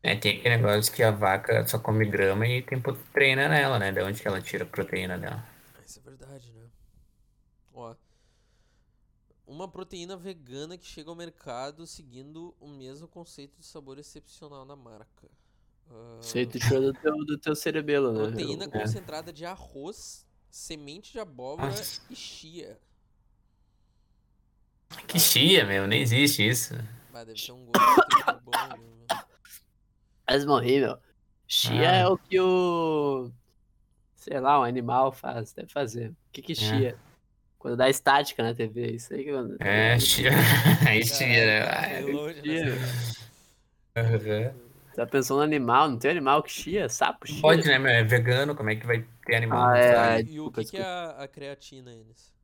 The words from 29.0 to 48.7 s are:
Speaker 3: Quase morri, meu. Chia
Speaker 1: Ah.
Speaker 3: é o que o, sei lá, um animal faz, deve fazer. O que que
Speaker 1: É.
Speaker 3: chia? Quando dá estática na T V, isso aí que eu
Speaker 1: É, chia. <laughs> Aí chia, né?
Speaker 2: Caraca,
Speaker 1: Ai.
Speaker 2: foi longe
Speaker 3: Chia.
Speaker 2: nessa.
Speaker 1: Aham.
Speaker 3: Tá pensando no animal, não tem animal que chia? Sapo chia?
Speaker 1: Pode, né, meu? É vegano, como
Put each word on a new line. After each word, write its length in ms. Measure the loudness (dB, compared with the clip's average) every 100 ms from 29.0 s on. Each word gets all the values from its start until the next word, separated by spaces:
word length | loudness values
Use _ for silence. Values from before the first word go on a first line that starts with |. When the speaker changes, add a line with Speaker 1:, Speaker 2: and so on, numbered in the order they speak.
| -10 -10 -10 _ -20 -20 _ _ _ _ _ _ 0
Speaker 3:
Quase 200 | 0 2
morri, 340 | 2 4 2
meu. 180 | 2 -4 _ -20 _ _ _
Chia 440 | -2 0 2 4
Speaker 1:
Ah. 40 | 4
Speaker 3:
é 120 | 4
o 80 | 0
que 240 | _ 2
o, 880 | 4 2 2 0 0 0 0 -2 -8 -16 _ _ _ _ _ _ _ _
sei 240 | -8 -2
lá, 200 | 2 4
um 40 |
animal 480 | 2 -2 -2 2 0
faz, 400 | -2 -10 -10 -10
deve 180 | -14 -10
fazer. 400 | -6 -6 -6 -10
O 60 | -12 _
que 80 | -16
que 100 | -10
Speaker 1:
É. 20 |
Speaker 3:
chia? 440 | -4 -2 0 0 -4 _ _ _ _ _ _
Quando 180 | -8 2
dá 120 | 2
estática 540 | 4 4 2 2 -4
na 120 | -4
T 120 | -2 -6
V, 260 | -4 -8
isso 200 | -8 -10
aí 100 | -10
que 60 | -6
eu 260 | -6 -6 -4
Speaker 1:
É, 380 | 0 4 4 4
chia. 320 | 4 2 4
<laughs> 600 | 4 6 6 6 6 4
Aí 140 | 4 0
chia, 400 | -2 2 4 4
né? 180 | 4
Speaker 2:
Caraca, 220 | 0 -2 -4
Speaker 1:
Ai. 160 | -6
Speaker 2:
foi 100 | -6
longe 280 | -6 -8 -8
Speaker 3:
Chia. 220 | -4 -2
Speaker 2:
nessa. 600 | -2 -4 -6 -6 -8 -10 -18 _ _ _ _ _ _ -2
Speaker 1:
Aham. 580 | 0 0 0 -2 -4 -8 -20 -20 _
Speaker 3:
Tá 120 | -6 0
pensando 320 | 0 0 0
no 40 |
animal, 440 | 2 0 4 4 4
não 100 | 2
tem 120 | -2
animal 320 | 0 2 2
que 80 | 0
chia? 380 | -12 -6 -4 -4
Sapo 380 | -2 -2 -2 -10
chia? 140 | 2
Speaker 1:
Pode, 260 | 4 6 4
né, 120 | 2
meu? 120 | 4
É 100 | 4
vegano, 500 | 4 2 4 2 0 -2
como 120 | -4